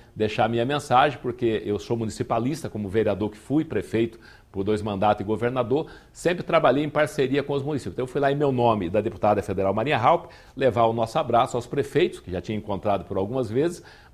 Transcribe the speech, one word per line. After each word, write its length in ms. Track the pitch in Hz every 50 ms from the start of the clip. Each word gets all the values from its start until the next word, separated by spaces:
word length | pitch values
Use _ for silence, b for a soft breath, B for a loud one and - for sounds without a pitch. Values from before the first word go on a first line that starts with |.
| B B B
deixar 340 | 107 107 107 - - 110 113
minha 160 | 117 117 120
mensagem, 540 | 131 147 143 - - 123 127 147 151 127 -
porque 420 | - 123 117 - 117 113 110 101 -
eu 140 | 104 104 98
sou 200 | - - 120 117
municipalista, 720 | 113 104 92 - 120 - 120 113 117 135 160 - - 107
como 180 | - 110 104 95
vereador 420 | 92 113 104 104 98 92 107 104
que 60 | -
fui 260 | - - - 135 160
prefeito 560 | 156 160 107 101 - - - 110 117 113 - - B B B B B B
por 140 | - 95 98
dois 160 | 107 107 101
mandatos 400 | 104 110 101 95 104 104 104 104
e 40 | 98
governador, 640 | 101 110 104 117 120 131 131 120 107 131 151 160 B B B B B
sempre 300 | _ - - 165 180 175
trabalhei 420 | - - 170 160 151 135 127 143 151
em 60 | 143
parceria 520 | - 151 151 143 - 147 135 123 139 143
com 100 | 135 143
os 100 | 143 143
municípios. 300 | 127 147 147 127 - 101
Então 120 | 85 - 127
eu 60 | 127
fui 100 | - 147
lá 120 | 139 139
em 40 | 143
meu 160 | 147 147 139
nome 340 | 135 123 120 117 110 104 90
e 40 | 85
da 120 | 95 107
deputada 400 | 101 120 - - - 107 107 98
federal 320 | - - 95 95 95 95 98
Maria 240 | 110 117 147 147 113
Raupp, 300 | 117 143 170 175 - B B B B B B
levar 280 | - 135 123 101 120 113
o 100 | 113 117
nosso 240 | 117 113 110 - -
abraço 380 | 151 120 117 117 127 - -
aos 100 | 120 113
prefeitos, 540 | - - 139 - - - 143 - 208 - -
que 100 | - -
já 100 | 90 87
tinha 160 | - - 107
encontrado 480 | 104 - 101 98 92 - 104 98 95 85
por 140 | - 98 95
algumas 320 | 98 101 127 135 123 101
vezes, 320 | 110 131 156 175 175 - B B B B B B